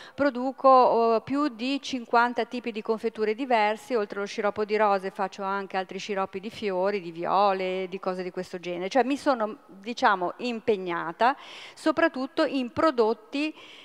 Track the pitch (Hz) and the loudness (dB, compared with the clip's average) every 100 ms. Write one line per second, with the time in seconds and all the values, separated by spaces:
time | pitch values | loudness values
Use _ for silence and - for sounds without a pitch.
0 | - - 285 247 262 - 269 262 233 226 | -14 0 0 0 -6 4 8 8 8 6
1 | 226 220 226 277 294 214 254 277 - 254 | 4 2 0 -2 -2 -2 -4 -4 -4 -8
2 | 226 240 240 240 226 247 240 214 220 220 | 2 4 4 0 -4 -4 -6 -8 -4 -2
3 | 226 220 214 220 269 226 208 214 - 240 | -2 -2 -2 -2 2 2 2 0 -2 -2
4 | 202 196 202 - 202 214 208 214 214 196 | -2 -6 -6 -2 -2 -2 -2 2 2 2
5 | 190 - 190 - 190 196 190 190 190 190 | -2 -4 -6 -4 -4 -4 -4 -6 -6 -10
6 | - 190 190 196 214 - 208 180 196 202 | -6 -4 -4 -6 -10 -6 -4 0 0 -2
7 | 170 165 170 180 202 190 185 185 185 185 | -6 -6 0 2 4 2 -2 -4 -6 -6
8 | 190 180 180 185 185 180 170 175 185 262 | -6 -4 -6 -8 -8 -10 -8 -6 0 2
9 | 247 277 294 240 214 - - 196 208 233 | 2 0 0 0 -2 -6 -18 -14 -10 0
10 | 240 190 175 - 247 226 233 202 180 170 | 2 2 -2 -4 -6 -4 0 0 -2 -4
11 | 165 - 233 294 - - - - 311 311 | -6 0 0 0 -10 -18 -18 -4 0 2
12 | 330 254 269 - 311 277 240 - 320 240 | 2 0 -6 -2 0 0 -4 0 0 2
13 | 214 226 - 277 311 - - - | 0 0 -6 -6 -6 -8 -20 -20